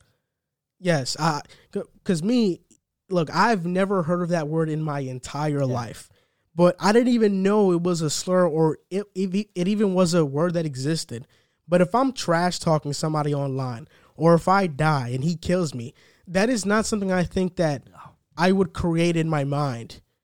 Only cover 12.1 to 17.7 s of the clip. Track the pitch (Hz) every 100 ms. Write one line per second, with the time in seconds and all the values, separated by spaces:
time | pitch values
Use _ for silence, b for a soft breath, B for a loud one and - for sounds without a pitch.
12.1 | - - 170 180 - - 156 147 143 160
13.1 | 156 147 143 139 131 131 117 - b b
14.1 | - 165 165 180 190 190 135 151 147 120
15.1 | 127 147 165 - 180 160 127 117 - b
16.1 | b - 180 226 247 185 214 214 214 196
17.1 | 185 165 190 185 - 165